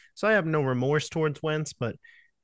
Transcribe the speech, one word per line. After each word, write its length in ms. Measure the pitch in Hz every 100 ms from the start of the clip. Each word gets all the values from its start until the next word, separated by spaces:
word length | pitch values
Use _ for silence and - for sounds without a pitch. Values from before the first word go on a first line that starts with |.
| - -
So 120 | 208
I 60 |
have 120 | 214 160
no 160 | 156
remorse 480 | 135 123 131 151 -
towards 340 | 165 156 143
Wentz, 300 | 156 156 151
but 220 | - 117 - - - _ _